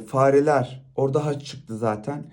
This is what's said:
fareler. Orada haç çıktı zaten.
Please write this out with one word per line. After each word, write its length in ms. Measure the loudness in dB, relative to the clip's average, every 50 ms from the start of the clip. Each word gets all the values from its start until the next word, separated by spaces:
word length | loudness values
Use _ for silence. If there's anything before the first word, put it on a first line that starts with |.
| 0 -2
fareler. 760 | 0 2 4 6 6 6 4 4 2 2 0 -2 -8 -16 -18 -10 -4
Orada 300 | -2 -2 0 0 0 0
haç 200 | -2 -4 -4 -8
çıktı 320 | -14 -16 -16 -14 -12 -8 -4
zaten. 540 | -2 -2 -2 -2 -4 -8 -8 -8 -10 -14